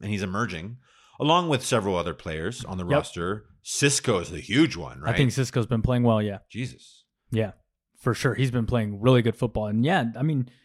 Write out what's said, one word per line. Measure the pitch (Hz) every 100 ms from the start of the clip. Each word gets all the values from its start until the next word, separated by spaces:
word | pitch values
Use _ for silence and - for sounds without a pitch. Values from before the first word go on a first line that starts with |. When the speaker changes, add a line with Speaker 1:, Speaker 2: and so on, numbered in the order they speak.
Speaker 1:
and | 101
he's | 101
emerging, | 95 98 110 85 95 123 _ _ _ -
along | 147 175 170
with | 135 -
several | 120 98 87
other | 82
players | - 87 78 90 120 -
on | 92
the | 87
Speaker 2:
Yep. | 143
Speaker 1:
roster. | - 87 85 107 - _
Cisco's | - - 143 - - 95 82
the | 85
huge | - 123 156 85
one, | 67 64
right? | 78
Speaker 2:
I | 92
think | 127
Cisco's | 135 123 127 104
been | 117
playing | 113 123
well, | 120 110
yeah. | 104 95 _
Speaker 1:
Jesus. | 110 131 - - _ _ _ -
Speaker 2:
Yeah, | 110 104 - _ _ _ _
for | 127
sure. | 110 135 113
He's | 131
been | 120 110
playing | 120 104 101
really | 120 127
good | 113 -
football. | 120 113 107
And | 107
yeah, | 139 185 117 113
I |
mean, | 156 139 127 _